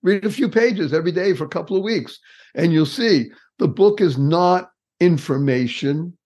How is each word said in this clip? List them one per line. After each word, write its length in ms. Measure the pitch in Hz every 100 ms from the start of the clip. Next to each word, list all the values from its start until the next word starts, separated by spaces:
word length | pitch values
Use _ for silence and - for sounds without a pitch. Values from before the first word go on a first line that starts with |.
Read 220 | 175 202
a 60 | 208
few 180 | - 254
pages 440 | 226 226 214 156
every 200 | 156 165
day 220 | 170 190
for 100 | 170
a 40 | 151
couple 280 | 180 165 190
of 80 |
weeks, 340 | 196 220 117 - _ - -
and 180 | - 170
you'll 140 | 160 151
see 440 | - 233 165 117 - _ _
the 100 | 165
book 320 | - 202 208
is 180 | 185 131
not 520 | 139 170 180 180 185 _ _ _
information 1160 | 175 160 - 135 139 127 123 - 139 147 175 175